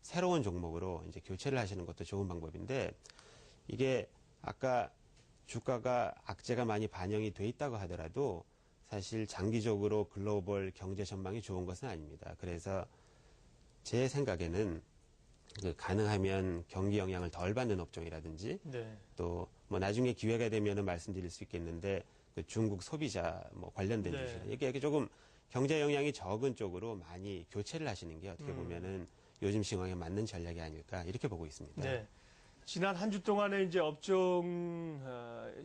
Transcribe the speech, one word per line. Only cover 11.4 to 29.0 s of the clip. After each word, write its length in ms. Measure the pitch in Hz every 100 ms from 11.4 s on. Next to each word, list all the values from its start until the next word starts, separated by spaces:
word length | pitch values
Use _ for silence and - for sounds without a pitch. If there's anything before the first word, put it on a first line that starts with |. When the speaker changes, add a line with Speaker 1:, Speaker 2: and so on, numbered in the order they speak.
Speaker 1:
좋은 240 | 104 92 90
것은 220 | 90 131
아닙니다. 460 | 82 76 80 85 82
그래서 480 | 90 85 98 95 - - - - - - - - - -
제 260 | - 120 131
생각에는 720 | 139 127 85 82 90 104 78 - - - - - - - -
그 140 | 92 80
가능하면 880 | - 98 107 104 95 95 92 87 87
경기 280 | 95 98 104
영향을 340 | 95 92 87
덜 220 | - 90
받는 280 | 110 120 95
업종이라든지 800 | 85 - 82 82 78 78 107 185
Speaker 2:
네. 340 | 151 123 110 107 -
Speaker 1:
또 340 | - 87 87 90 - -
뭐 100 | 95
나중에 340 | 98 110 127
기회가 340 | - 107 113 117
되면은 360 | 107 104 101
말씀드릴 460 | 98 87 - 92 90
수 140 | -
있겠는데 580 | - 87 85 85 98 95 - - -
그 120 | - -
중국 360 | 110 110 98
소비자 640 | - 151 147 95 85 87 -
뭐 180 | - 90
관련된 400 | - 98 113 92
Speaker 2:
네. 140 | 135 127
Speaker 1:
주식, 100 | 113 104
이렇게, 200 | 127 135
이렇게 140 | 135
조금 280 | 147 147 110 - - - _
경제 300 | 127 139 156
영향이 320 | 147 143 147
적은 440 | - 92 107 135 120
쪽으로 400 | 101 90 113 101
많이 500 | 85 90 101 92 85
교체를 360 | 101 104 165 147
하시는 320 | 98 85 80
게 100 | 95
어떻게 200 | 90 -
Speaker 2:
음. 60 | 85
Speaker 1:
보면은 500 | 85 85 92 95